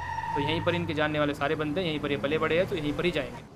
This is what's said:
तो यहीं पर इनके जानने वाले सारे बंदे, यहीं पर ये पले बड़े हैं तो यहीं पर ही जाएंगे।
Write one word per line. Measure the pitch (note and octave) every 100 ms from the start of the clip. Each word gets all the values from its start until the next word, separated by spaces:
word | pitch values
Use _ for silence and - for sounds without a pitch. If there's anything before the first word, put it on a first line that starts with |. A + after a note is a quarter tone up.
| - - A5+
तो | C#3+
यहीं | C#3+ E3
पर | E3+
इनके | F3 E3
जानने | D3+ D3+ D3+
वाले | D3
सारे | D3 C#3+
बंदे, | D#3 D3+ E3
यहीं | E3+ D3+
पर | D3
ये | C#3
पले | C#3 D#3
बड़े | D#3 D#3+
हैं | F#3+
तो | F3+
यहीं | D3
पर | C#3
ही | F3
जाएंगे। | D#3 B2 A#2+ -